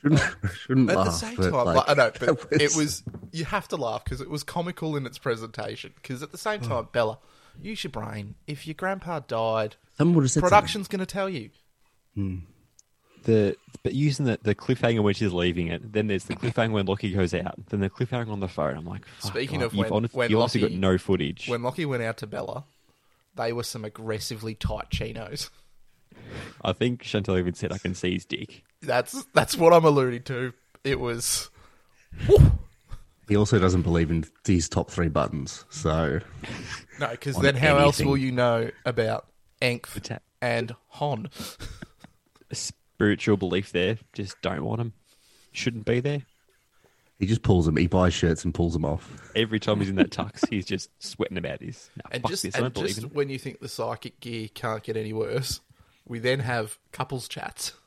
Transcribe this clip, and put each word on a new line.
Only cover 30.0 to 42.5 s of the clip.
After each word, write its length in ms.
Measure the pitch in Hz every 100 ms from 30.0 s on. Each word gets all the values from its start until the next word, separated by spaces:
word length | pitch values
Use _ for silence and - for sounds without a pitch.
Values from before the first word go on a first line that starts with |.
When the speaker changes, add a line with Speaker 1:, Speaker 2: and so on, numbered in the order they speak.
| 127 120
Speaker 2:
to. 280 | 127 127 127 - _ _
It 160 | 135 139
was, 500 | 123 117 - - - _ - _ _ _ _ - -
whew. 260 | 403 - - - _ _ - - _ -
Speaker 1:
He 60 | 104
also 220 | 104 110
doesn't 240 | 92 90
believe 260 | 85 85 80
in 120 | 82 76 _
these 240 | - 90 78
top 200 | - -
three 160 | - 82
buttons, 560 | 76 57 73 67 - -
so 520 | - 82 78 80 71 - - - - - - - -
Speaker 2:
No, 160 | 131 120
'cause 140 | 143 123
Speaker 1:
on 60 |
Speaker 2:
then 140 | 139 131
how 200 | 151 143
else 200 | 143 143
Speaker 1:
anything. 100 | 139
Speaker 2:
will 80 | 139
you 140 | 131
know 400 | 123 123 117 113 - -
about 400 | 117 110 110 - _ _ _
Ankh 280 | 127 120 -
Speaker 3:
The 120 | -
ta- 180 | - - _ _
Speaker 2:
and 360 | 123 117 117 113 _
Hon? 380 | - 147 117 165 - - - - - - _ - _ _ _ _